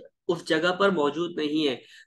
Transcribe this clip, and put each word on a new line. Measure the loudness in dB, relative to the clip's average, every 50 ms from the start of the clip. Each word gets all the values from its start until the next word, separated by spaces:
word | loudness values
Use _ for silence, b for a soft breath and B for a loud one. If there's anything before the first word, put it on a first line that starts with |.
| -12 -16 _ _ _ -4
उस | -4 -2 -2
जगह | 0 0 2 2 0
पर | 2 2 2 2
मौजूद | 2 2 2 0 0 -2 -4 -4 -4 -4
नहीं | -4 -2 0 0 0 0
है, | -2 -4 B B B B B